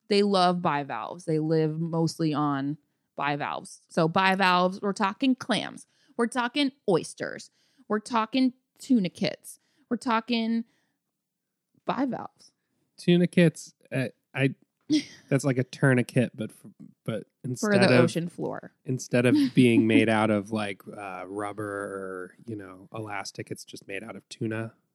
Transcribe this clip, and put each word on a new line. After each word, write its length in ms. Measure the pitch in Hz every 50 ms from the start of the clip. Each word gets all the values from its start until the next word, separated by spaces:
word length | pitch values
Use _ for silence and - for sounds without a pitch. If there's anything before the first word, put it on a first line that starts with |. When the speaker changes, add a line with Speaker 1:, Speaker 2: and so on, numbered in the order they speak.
| _ -
Speaker 1:
They 140 | 208 202 208
love 380 | 202 196 185 175 180 180 180
bivalves. 640 | 175 170 143 143 143 139 123 110 110 - - 175 -
They 140 | - 156 156
live 420 | 156 156 165 160 156 156 156 160
mostly 540 | 165 165 165 165 165 160 - - 165 156 147
on 420 | 139 151 147 143 135 135 143 139 - _ _ _ _ _ _ _
bivalves. 640 | - 143 147 147 147 139 95 71 64 - - - - _ _
So 200 | - 185 160 160
bivalves, 720 | 165 196 190 190 190 190 196 185 180 180 185 185 190 208 -
we're 100 | 202 190
talking 420 | - 208 190 208 - 277 262 254
clams. 500 | - - - 214 175 69 60 - - - _ _ _ _ _ _
We're 100 | - 233
talking 460 | 220 - 254 233 240 - 294 285 262 - _ _ 214
oysters. 600 | 175 156 165 - - - 110 - - - - - _ _ _ _ _ _ _ -
We're 120 | 208 214
talking 520 | - - 254 226 220 220 - 262 262 254 - _ _ _ _ -
tunicates. 840 | - - - 220 180 170 - - 190 - - - - - - - _ _ _ _ _ -
We're 80 | 247
talking 680 | 214 - 254 220 226 233 - 240 226 226 220 226 233 233 _ _ _ _ _ _ _ _ _ _ _ _ _ _ _ _ _ _ _ _ _ _ _ _
bivalves. 680 | - - 240 285 254 - - - - _ _ _ _ _ _ _ _ _ _ _ _ _ -
Speaker 2:
Tunicates, 760 | - 180 175 175 180 - - 185 170 160 - - - - - _ _ - -
uh, 160 | 135 127 - - _ _ _ -
I, 200 | 139 135 135 - - _ _ _ _ _ -
Speaker 1:
<laughs> 400 | 302 302 - - - - _ -
Speaker 2:
that's 160 | 143 131 -
like 140 | 139 123 127
a 60 | 123
tourniquet, 680 | - - - 151 139 127 123 117 - - 135 117 - -
but 160 | - 107 104
f-, 200 | - - - 107 - - - - _ _ _
but 200 | - 113 98 - _ _ _ -
Speaker 1:
For 80 | 127 123 - 220 214 202
Speaker 2:
instead 100 | 196 196
Speaker 1:
the 120 | 175 170 170
Speaker 2:
of 60 | 170
Speaker 1:
ocean 240 | 170 - 170 170 170
floor. 440 | - - 156 101 104 - - - _ _ -
Speaker 2:
instead 420 | 143 131 123 - - - 123 123
of 100 | 123 269 302 277 - -
being 320 | - 127 120 113 113 113
Speaker 1:
<laughs> 20 | 110
Speaker 2:
made 200 | 110 - - 110
out 220 | 110 107 110 110
of, 220 | 107 104 98 107 113
like, 300 | 110 104 101 101 - - - -
uh, 280 | 101 101 98 92 90 92
rubber 380 | 90 98 104 104 101 104 104 107
or, 680 | 101 101 101 101 101 98 98 95 95 95 92 92 95 - - -
you 100 | 123 110
know, 320 | 104 98 92 92 92 98 - -
elastic, 560 | 113 110 104 101 98 98 - - - 107 -
it's 140 | 107 - -
just 220 | - - - -
made 160 | - 98 95 107
out 140 | 117 101
of 100 | 98 - -
tuna. 440 | - - 117 110 110 113 117 113 - _ _ _ _